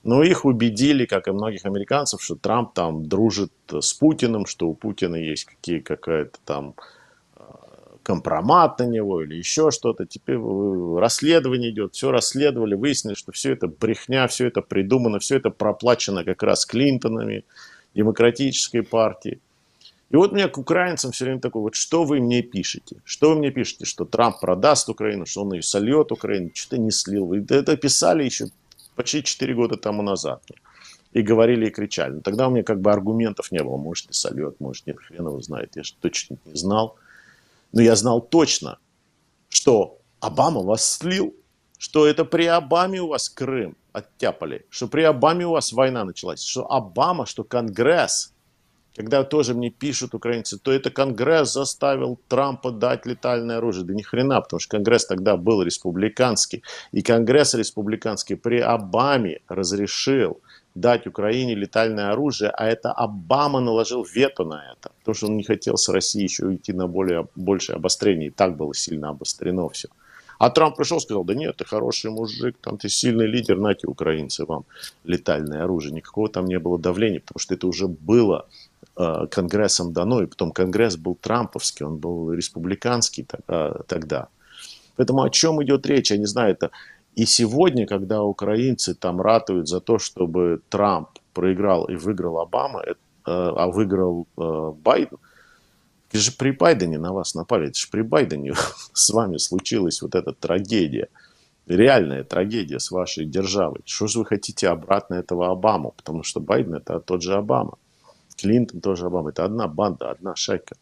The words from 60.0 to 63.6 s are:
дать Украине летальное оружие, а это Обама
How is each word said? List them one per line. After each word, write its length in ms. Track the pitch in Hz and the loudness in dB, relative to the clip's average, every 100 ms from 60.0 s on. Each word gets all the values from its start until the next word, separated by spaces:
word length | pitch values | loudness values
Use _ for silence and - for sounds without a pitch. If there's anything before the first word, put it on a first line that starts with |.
| - 135 92 - _ - _ | 0 2 0 -4 _ -20 _
дать 320 | 90 120 120 - | 0 2 2 0
Украине 480 | 98 104 123 127 | -4 -2 0 -2
летальное 580 | 104 101 110 113 107 101 | -4 -2 0 0 0 -2
оружие, 380 | 110 147 - 104 | 0 -2 -2 -4
а 160 | - 110 | 0 -2
это 260 | 117 120 | 0 -4
Обама 680 | - 113 101 82 135 147 135 | -2 -4 -4 0 2 2 2